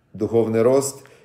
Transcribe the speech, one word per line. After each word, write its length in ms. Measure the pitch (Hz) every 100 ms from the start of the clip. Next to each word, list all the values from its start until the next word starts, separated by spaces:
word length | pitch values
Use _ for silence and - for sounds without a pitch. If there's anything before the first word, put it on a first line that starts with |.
| _
духовный 480 | 95 104 113 110 113
рост. 420 | 113 135 135 - - -